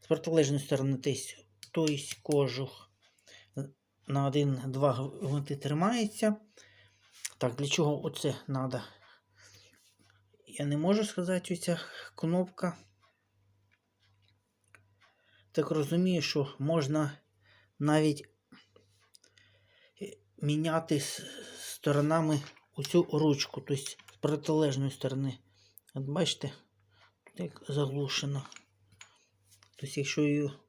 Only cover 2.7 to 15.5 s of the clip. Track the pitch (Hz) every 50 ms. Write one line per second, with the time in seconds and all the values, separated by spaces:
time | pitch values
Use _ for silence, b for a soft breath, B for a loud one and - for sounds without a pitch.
2.7 | - - - _ _ _ B B B B B B B B B B B 135 139 139
3.7 | - _ _ _ _ _ _ - 139 139 139 139 131 147 147 143 139 131 135 135
4.7 | 127 135 139 143 123 117 135 139 - - 208 135 139 147 143 - 147 139 - 139
5.7 | 147 151 175 208 247 240 220 214 - - - 214 214 214 - B B B B B
6.7 | B B B B B B B B B B B - - _ - 127 117 127 143 139
7.7 | - - 160 147 147 143 147 160 - - - 147 127 - - - 139 131 131 131
8.7 | 131 123 - B B B B B B B B _ b b b b b b b b
9.7 | b b b b b _ _ _ _ _ _ _ _ _ _ - - - 147 143
10.7 | 147 147 156 180 202 214 220 208 - - 180 175 185 180 180 - 180 175 - -
11.7 | 170 165 - B B B B B B - - 160 170 180 180 180 - - 202 175
12.7 | 170 - - _ _ _ _ _ _ _ _ _ _ _ _ _ _ _ _ _
13.7 | _ _ _ _ _ _ _ _ _ _ _ _ _ _ _ _ _ _ _ _
14.7 | _ - _ _ _ b b b b b b b b b b b